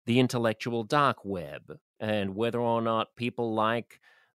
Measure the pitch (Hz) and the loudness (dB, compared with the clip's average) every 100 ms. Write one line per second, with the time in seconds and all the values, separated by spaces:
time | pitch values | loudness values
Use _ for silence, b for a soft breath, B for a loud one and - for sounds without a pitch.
0 | - 120 127 127 117 110 123 117 107 147 | 0 4 4 2 0 -2 -4 -4 0 2
1 | 143 113 98 95 73 71 - 76 _ - | 2 0 -4 -8 -8 -12 -16 -20 _ -8
2 | 110 107 98 95 117 117 117 117 117 113 | -2 0 0 -2 -2 0 0 0 2 0
3 | 110 - 120 120 117 110 110 117 - - | -2 -4 -6 -4 -2 0 0 0 -4 -16
4 | b b b | b b b